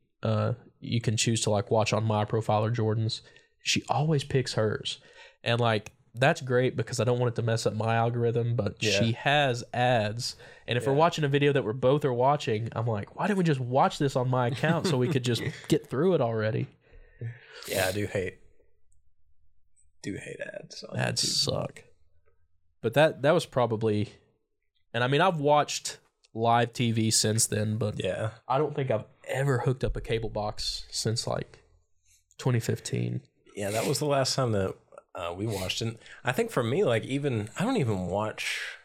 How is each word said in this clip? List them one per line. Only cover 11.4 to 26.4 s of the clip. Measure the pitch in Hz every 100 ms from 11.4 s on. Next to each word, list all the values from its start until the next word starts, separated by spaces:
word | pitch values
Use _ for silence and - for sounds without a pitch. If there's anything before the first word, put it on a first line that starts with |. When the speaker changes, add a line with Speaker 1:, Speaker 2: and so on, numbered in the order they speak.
| 143
Speaker 1:
that | 135
we're | 104
both | 131 127 147
are | 139
watching, | 120 131 147 - 110 113
I'm | 110 117
like, | 104 - -
"Why | 175
didn't | 196
we |
just | 165 135
watch | 120 131 185 -
this | 143
on | 131 127
my | 127 120
account | 113 156 165 180
so | 127
we | 127
could | 135
just | 123 113
Speaker 2:
<laughs> | - - -
Speaker 1:
get | 151 -
through | 127 190
it | 160
already?" | 117 110 107 117 123 - _ - - - 117 - - - -
Speaker 2:
Yeah, | 101 92
I |
do | 101 104
hate, | 104 92 - - - _ _ - - - - - - - - - - - _
do | - -
hate | - -
ads | - - - -
on | - 117
Speaker 1:
Ads | 120 117
Speaker 2:
YouTube. | - -
Speaker 1:
suck. | - - - - - _ _ - _ _ _ _ _ _
But | 113
that, | 139 156 -
that | 139
was | 170 -
probably, | 131 117 110 113 104 107 - _ _ _ _ _ _ _
and | 117
I | 123
mean, | 143
I've | 190 160
watched | 143 147 139 - - - _ _ _
live | 113